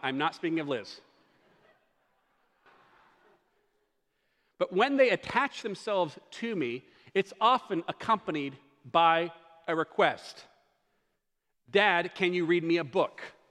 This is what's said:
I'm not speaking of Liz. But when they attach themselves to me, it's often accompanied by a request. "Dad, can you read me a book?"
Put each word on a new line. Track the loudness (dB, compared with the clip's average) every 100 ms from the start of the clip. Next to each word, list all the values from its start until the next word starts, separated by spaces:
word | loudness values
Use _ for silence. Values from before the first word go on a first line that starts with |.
I'm | -4 -2
not | -4 -2
speaking | -4 -4
of | -4
Liz. | -6 -8 -18 _ _ _ _ _ _ _ _ _ _ _ _ _ _ _ _ _ _ _ _ _ _ _ _ _ _ _ _ _ _ _ _ _ _ _ _
But | 0
when | 2 2 4
they | 4
attach | 4 0 -2 -2 -4
themselves | -8 -8 -4 -2 -2 -6 -20
to | -10 -6
me, | -4 -4 -6 -12 _ -4
it's | -4 -4 0
often | 2 2 0 -6 -6
accompanied | -8 -2 -2 -2 -6 -6 -10 _ _
by | -2 4 4 4 0 -8 -20 -12 -4
a |
request. | -4 -2 2 2 2 -10 -20 -20 _ _ _ _ _ _ _ _ _ _ _ _
"Dad, | 2 4 2 -2
can | -2 -2
you | 0
read | 0 0
me | 2 0
a |
book?" | 0 -2 -2 -6 -18 -20 _